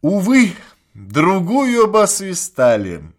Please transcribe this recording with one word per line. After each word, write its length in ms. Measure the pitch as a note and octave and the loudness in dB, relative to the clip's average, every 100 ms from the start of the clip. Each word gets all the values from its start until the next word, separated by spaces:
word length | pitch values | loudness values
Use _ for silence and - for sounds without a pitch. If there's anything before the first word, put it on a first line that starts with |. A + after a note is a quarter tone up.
Увы, 540 | D3 G3+ F#3+ C4 A3+ E3+ - _ _ | 0 0 2 4 2 0 -20 _ _
другую 920 | - G2 A2 E3 F#3+ E3+ B3 C4+ A#3+ A3 | -20 -8 0 2 0 0 -2 0 2 2
бы 160 | G#3+ | 2
освистали. 960 | G3+ - G3 F3 - - B2+ A2 G2 E2+ D#2 | 0 -2 -6 -8 -10 0 2 2 -2 -10 -14